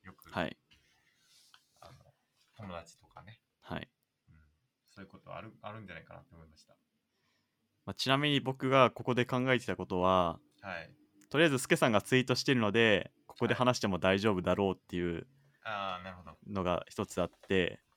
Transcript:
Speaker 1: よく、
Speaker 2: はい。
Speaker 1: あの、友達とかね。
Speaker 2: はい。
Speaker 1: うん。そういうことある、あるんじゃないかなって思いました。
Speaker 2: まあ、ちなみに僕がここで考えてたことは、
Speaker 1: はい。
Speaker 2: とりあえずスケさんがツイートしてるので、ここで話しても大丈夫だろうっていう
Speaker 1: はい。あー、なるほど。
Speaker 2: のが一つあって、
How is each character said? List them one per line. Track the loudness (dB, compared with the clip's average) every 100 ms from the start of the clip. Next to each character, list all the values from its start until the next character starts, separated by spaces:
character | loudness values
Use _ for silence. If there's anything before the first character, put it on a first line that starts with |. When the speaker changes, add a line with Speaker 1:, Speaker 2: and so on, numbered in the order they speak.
Speaker 1:
よ | -20
く、 | -20 -10
Speaker 2:
は | -6 -6
い。 | -8 _ _ _ _ _ _ _ _ _ _ _ _
Speaker 1:
あ | -20
の、 | -20 _ _ _ _ _ -18
友 | -14 -12
達 | -14 -20
と | _
か | -20
ね。 | -20 -20 _ _
Speaker 2:
は | -12 -12
い。 | -12 _ _ _ _
Speaker 1:
う |
ん。 | -20 _ _ _ _ _
そ | -20
う | -20
い |
う |
こ | -20
と | -16 -16
あ |
る、 | -16 -18
あ | -16
る | -14
ん | -16
じ |
ゃ | -18
な |
い | -18
か |
な | -20
っ | -20
て | -20
思 | -20
い |
ま | _
し | _
た。 | _ _ _ _ _ _ _ _ _ _ _ -14
Speaker 2:
ま |
あ、 | -6
ち | 0
な | 2
み | 2
に | 0
僕 | 0 -4 2
が | 4 4
こ | 2
こ | -4 -2
で | 0
考 | -2 0
え | -2
て | -2
た | -6
こ | -4
と | 0
は、 | 4 4 2 -2 _ _
Speaker 1:
は | -14 -14
い。 | -14 _ _ _ -6
Speaker 2:
と | 2
り | 2
あ |
え |
ず | 2
ス | 0
ケ | 2
さ | 4
ん |
が | 2
ツ | 2 0
イ |
ー | 2
ト | -2
し |
て | 2
る | 2
の | 2
で、 | 4 6 4 0 _ _
こ | -4
こ | -2
で |
話 | 2 2 0
し |
て | -2
も | 0
大 | 2 2
丈 | 2
夫 | 0
だ | 0 2
ろ | 0
う | -2
っ | -6
て | -4
い |
う | -4
Speaker 1:
は | -6
い。 | -10 _ _ _
あ | -10 -8 -6 -8
ー、 |
な | -12
る | -16
ほ |
ど。 | -18 -20 -8
Speaker 2:
の | -4
が | 0 -2 -4
一 | -8 -6
つ | -2
あ | -4
っ | _ 0
て、 | 2 2 -2 _